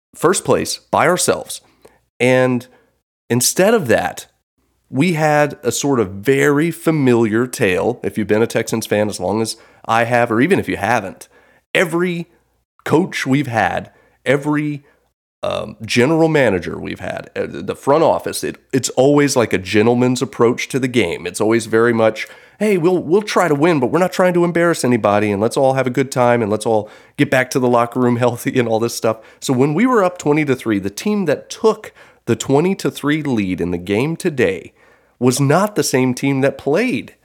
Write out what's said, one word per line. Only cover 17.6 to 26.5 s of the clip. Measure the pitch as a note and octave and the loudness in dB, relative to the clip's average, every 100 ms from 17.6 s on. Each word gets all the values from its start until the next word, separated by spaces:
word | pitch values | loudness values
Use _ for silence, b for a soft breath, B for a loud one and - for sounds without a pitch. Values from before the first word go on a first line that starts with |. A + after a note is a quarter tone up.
| G2 | -10
front | - - D#3 | -4 2 4
office, | D3 F2 - - | 4 2 -4 -6
it, | D2 - _ | -6 -8 _
it's | C3+ A2+ | -2 0
always | - C3+ D3 C#3+ | 2 4 4 4
like | B2+ G#2+ | 2 2
a | F#2+ | 0
gentleman's | F#2 G#2 A2+ A#2+ B2+ B2+ | 0 2 4 4 2 0
approach | B2+ - A#2+ B2 - | -4 2 2 2 -4
to | C#3 | -4
the | C3 | -2
game. | A#2+ F2 D#2+ F2 | 0 -2 -4 -8
It's | F#2 | -2
always | G#2+ A#2 G#2 | 0 0 2
very | A2+ A#2 | 2 2
much, | A2+ A2 G#2+ - B B - | 4 2 0 -8 B B -6
"Hey, | G#3+ F#3+ | -2 0
we'll, | D#3+ F3+ | 2 0
we'll | C3+ F#3+ | 0 0
try | G#3 A#3 F3 | 0 0 2
to | |
win, | C#3+ E3 D#3 | 2 2 2
but | B2 | 0
we're | D3+ | 0
not | F3+ | 0
trying | - F3+ | 2 2
to | F3 | 2
embarrass | F3 E3+ E3+ D#3+ | 0 2 0 0
anybody, | B2 B2 G#2 G#2 G#2 | 0 2 2 2 0
and | G2 | 0
let's | A2+ - | 0 0
all | C3+ | 0
have | C3+ B2+ | 0 0
a | |
good | B2+ C3+ | -2 -2
time, | C3 A#2+ A#2+ | 0 2 2
and | G#2 | 0